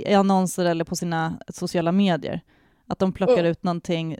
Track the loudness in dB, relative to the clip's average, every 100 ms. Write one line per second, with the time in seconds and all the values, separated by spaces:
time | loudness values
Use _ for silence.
0 | 2 2 4 2 0 0 0 0 -2 -4
1 | -4 -2 -4 -6 -14 -10 -4 -2 2 2
2 | 2 2 -2 -8 -12 _ _ _ _ -2
3 | -2 0 2 4 2 0 -2 -4 -4 -4
4 | -4 -8